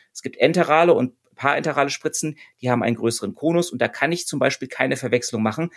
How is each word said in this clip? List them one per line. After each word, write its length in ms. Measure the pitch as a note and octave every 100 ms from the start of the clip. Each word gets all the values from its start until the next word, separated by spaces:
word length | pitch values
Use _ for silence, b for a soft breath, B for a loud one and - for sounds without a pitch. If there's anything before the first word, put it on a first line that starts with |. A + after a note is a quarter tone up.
| b
Es 80 | -
gibt 160 | - -
enterale 560 | C#3+ E3+ D#3 D3+ F3
und 180 | D#3 B2+ - _ -
parenterale 560 | C#3+ C#3+ D3+ C#3 C#3
Spritzen, 440 | - D3+ - D#3 D3+ b b
die 100 | B2+
haben 100 | A#2+
einen 140 | A2 A#2
größeren 400 | A#2 A#2 G2+ -
Konus 340 | D3+ E3+ F3
und 100 | B2+
da 80 | -
kann 240 | - D3+
ich 140 | F3 -
zum 140 | D3
Beispiel 280 | C3 - C3
keine 300 | - C3+ C3+
Verwechslung 460 | B2+ B2 - A2
machen, 260 | A2 A2 E3+